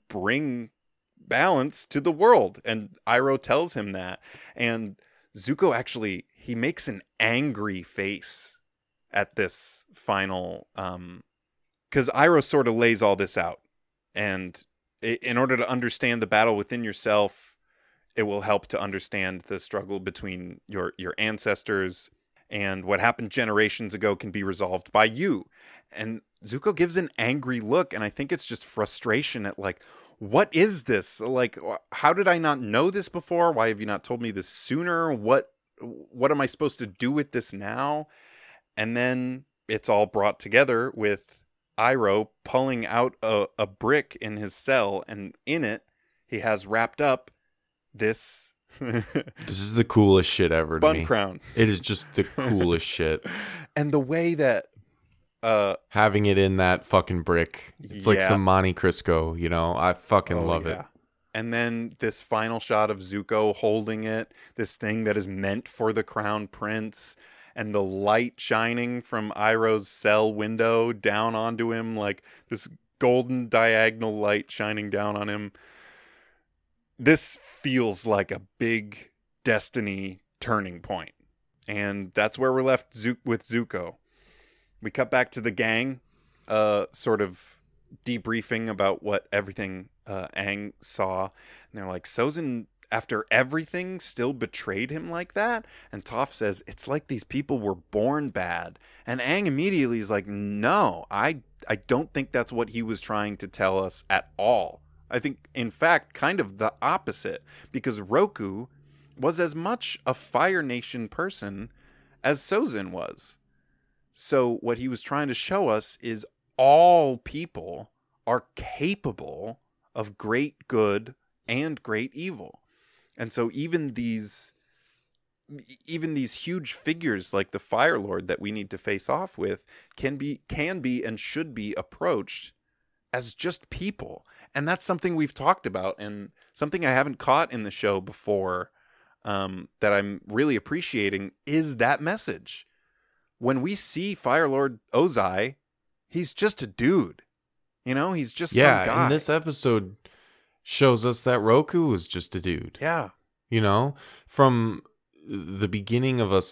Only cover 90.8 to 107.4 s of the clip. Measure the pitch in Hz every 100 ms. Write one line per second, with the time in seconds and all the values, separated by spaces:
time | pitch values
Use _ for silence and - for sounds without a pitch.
90.8 | - - 95 92 95 _ - - _ 107
91.8 | 95 90 - - 127 156 151 120 104 _
92.8 | - 110 - 110 - 113 131 160 156 180
93.8 | 180 185 - - 123 135 - - - 98
94.8 | 127 156 170 170 180 202 220 233 - -
95.8 | - 107 - 117 139 - 107 95 - -
96.8 | - 147 - 123 - 131 143 135 101 90
97.8 | - 104 117 147 143 98 90 85 85 -
98.8 | _ - - 127 123 180 196 139 185 185
99.8 | 131 117 101 104 101 101 104 104 113 202
100.8 | 143 85 - 101 135 156 - - - 104
101.8 | - 123 165 143 135 127 117 117 113 117
102.8 | 113 101 - 107 104 101 98 - 95 95
103.8 | 95 - - 95 - - 104 117 85 -
104.8 | _ - - 123 143 131 - 135 117 -
105.8 | 165 165 - - 143 190 104 98 110 -
106.8 | 131 185 - - 95 -